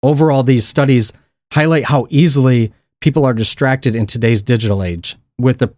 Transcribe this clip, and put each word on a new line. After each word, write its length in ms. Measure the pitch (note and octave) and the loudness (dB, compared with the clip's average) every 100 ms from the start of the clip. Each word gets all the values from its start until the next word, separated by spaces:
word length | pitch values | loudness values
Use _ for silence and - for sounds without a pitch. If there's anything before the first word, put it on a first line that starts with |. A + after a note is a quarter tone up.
Overall, 400 | B2+ D3 D#3 C#3 | 0 2 2 2
these 240 | B2+ B2+ G#2+ | 2 0 0
studies 460 | - C#3 B2+ A2 - _ _ _ | -2 2 2 0 -8 _ _ _
highlight 320 | - D#3 D#3+ | -2 2 0
how 220 | A#2 C#3+ A#2+ | 0 -2 0
easily 640 | C#3+ E3+ C#3 C3 B2 A2+ _ _ _ | 2 2 2 2 2 0 _ _ _
people 260 | - D3 C3+ | -2 0 0
are 80 | |
distracted 600 | A2+ A2 - C3+ C3 C3 | 0 -4 -2 -2 0 -2
in 120 | A2+ G#2+ | -2 -4
today's 340 | A#2+ A#2 A2 | -2 0 0
digital 420 | G2+ A#2+ A2 G2 | 0 -2 0 -2
age, 340 | F#2 E2+ - - _ - | -4 -6 -10 -16 _ -4
with 200 | B2 B2 | -2 0
the 160 | A#2+ | -4